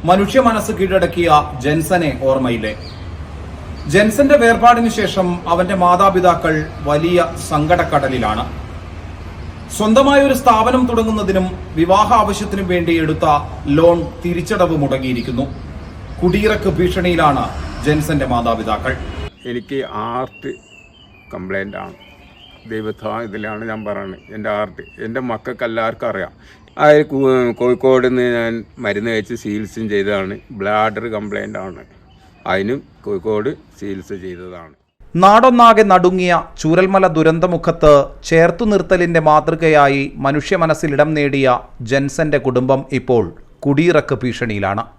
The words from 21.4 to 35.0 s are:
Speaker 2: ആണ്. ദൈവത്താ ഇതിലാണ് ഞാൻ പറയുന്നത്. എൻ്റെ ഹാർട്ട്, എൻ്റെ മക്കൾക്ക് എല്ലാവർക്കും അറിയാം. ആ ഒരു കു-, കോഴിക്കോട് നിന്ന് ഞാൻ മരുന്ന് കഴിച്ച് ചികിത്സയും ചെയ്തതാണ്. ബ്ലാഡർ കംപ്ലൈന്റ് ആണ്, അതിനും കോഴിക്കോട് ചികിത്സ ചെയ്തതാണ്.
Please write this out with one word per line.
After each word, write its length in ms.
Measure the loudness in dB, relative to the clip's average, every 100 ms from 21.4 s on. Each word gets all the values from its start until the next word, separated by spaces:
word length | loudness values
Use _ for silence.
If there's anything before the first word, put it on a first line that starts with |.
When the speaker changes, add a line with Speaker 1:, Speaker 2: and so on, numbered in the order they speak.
| -8 -6 -8 -10
Speaker 2:
ആണ്. 160 | -14 -16 -20 -20 -20 -20 -20 -20 -12
ദൈവത്താ 520 | -8 -8 -8 -8 -8
ഇതിലാണ് 440 | -8 -10 -10 -10 -10
ഞാൻ 160 | -8 -8
പറയുന്നത്. 340 | -8 -10 -14 -16 -10
എൻ്റെ 140 | -6
ഹാർട്ട്, 540 | -4 -4 -8 -20 -14
എൻ്റെ 160 | -10 -8
മക്കൾക്ക് 460 | -6 -8 -8 -6 -6
എല്ലാവർക്കും 440 | -4 -4 -4 -8
അറിയാം. 220 | -6 -8 _ -20 -20 -20 0
ആ 80 | 4
ഒരു 160 | 4
കു-, 480 | 4 0 2 2 0 0
കോഴിക്കോട് 480 | 0 2 2 4 2
നിന്ന് 280 | 0 0 -2
ഞാൻ 280 | -4 -6 -12 -8
മരുന്ന് 320 | -6 -4 -2
കഴിച്ച് 240 | -4 -6 -10
ചികിത്സയും 460 | -6 -6 -8 -8 -4
ചെയ്തതാണ്. 500 | -2 0 -2 -4 -10 -14
ബ്ലാഡർ 560 | -8 -2 0 0 -4 -8
കംപ്ലൈന്റ് 520 | -8 -6 -8 -8 -10
ആണ്, 200 | -12 -14 -20 -20 _ _ _ _ -4
അതിനും 340 | -4 -2 -6 -8 _ -8
കോഴിക്കോട് 440 | -6 -4 -4 -4
ചികിത്സ 600 | -8 -16 -14 -12 -12 -12
ചെയ്തതാണ്. 640 | -14 -12 -14 -16 -18 -20 _ _ _